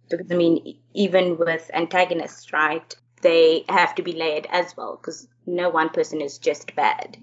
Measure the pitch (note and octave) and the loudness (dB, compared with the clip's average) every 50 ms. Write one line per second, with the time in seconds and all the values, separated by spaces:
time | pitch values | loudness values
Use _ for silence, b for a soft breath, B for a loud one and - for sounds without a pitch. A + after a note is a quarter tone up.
0 | B - E3+ F3 F3+ E3+ F3 F3 E3+ E3 E3 - - - - _ _ _ - - | B -8 -8 -6 -4 -2 0 2 2 4 2 2 0 -6 -18 _ _ _ -2 -2
1 | G#3 F#3 E3+ F#3 F#3 F3+ E3+ D#3+ E3+ E3 E3 D#3+ - - - D#3+ E3+ D#3+ - F3+ | 0 2 4 2 2 2 0 0 0 0 -2 -4 -6 -6 -4 -4 -4 0 2 2
2 | F#3 F3 F3+ E3 C#3+ C3+ - - - - - D#3 D#3 D3+ D3+ D#3+ - - - _ | 2 2 0 -4 -6 -8 -12 -18 -14 -6 -2 0 0 0 0 -2 -8 -12 -20 _
3 | _ _ _ _ - E3+ E3 E3 E3 D#3+ D#3+ D#3+ - - F#3 F3+ F3 - - - | _ _ _ _ 2 4 6 8 6 6 6 4 0 0 2 2 2 2 0 -4
4 | E3+ F3+ E3 D#3+ E3 D#3+ D3+ D3+ D3+ - - F3+ E3+ E3+ - - - G#2+ - - | -6 -6 -6 -4 -4 -4 -4 -4 -4 -4 -2 -2 -2 -2 -6 -14 -12 -12 -12 -12
5 | - - - - - _ _ _ - - F3 F3 F3 F3 E3 D#3+ D#3+ D#3+ - E3+ | -12 -14 -14 -14 -16 _ _ _ -10 -6 -4 -2 0 0 2 2 0 0 0 -2
6 | D#3 - D#3 D#3 D3 C#3+ - - - D#3+ D3 - - - - - C#3+ A2 - - | -2 -2 -4 -8 -8 -8 -8 -4 -2 -2 -2 -2 -6 -12 -4 0 0 0 0 -2
7 | - - - - | -6 -12 -16 -18